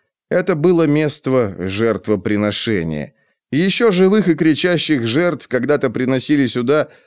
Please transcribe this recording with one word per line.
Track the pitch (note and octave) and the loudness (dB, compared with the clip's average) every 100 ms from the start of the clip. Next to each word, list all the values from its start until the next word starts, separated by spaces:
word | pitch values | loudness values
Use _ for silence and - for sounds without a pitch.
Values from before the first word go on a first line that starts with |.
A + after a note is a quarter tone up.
| _ _ - | _ _ -4
Это | F3 F3+ | -2 0
было | D3+ F3 E3+ D#3 | 0 2 2 2
место | D3 D3+ - C3 C3 G#2+ F2+ | 2 0 -4 -2 0 0 -4
жертвоприношения. | F#2 F#2+ A2+ G2 - G#2 G#2+ G#2 G#2 G2+ A#2 G2+ E2 D2+ C#2+ _ _ _ - | -6 -2 0 -2 -2 -2 0 -2 -2 -2 -2 -2 -2 -6 -8 _ _ _ -6
Ещё | C3+ F#3+ - A#3 | -2 0 2 0
живых | F3+ F#3+ G#3+ F3 | 4 4 4 2
и | |
кричащих | D#3+ D#3+ D3 F3+ E3+ - D3 A2+ | 2 2 2 0 0 0 0 0
жертв | C3 F3 D3+ - | 0 0 -4 -4
когда-то | B2+ B2 D3 C3 | -4 0 0 0
приносили | B2 B2+ C3 - D3 B2+ | -2 -2 -2 0 0 2
сюда, | B2 A#2+ D3+ C#3 _ | -2 0 0 0 _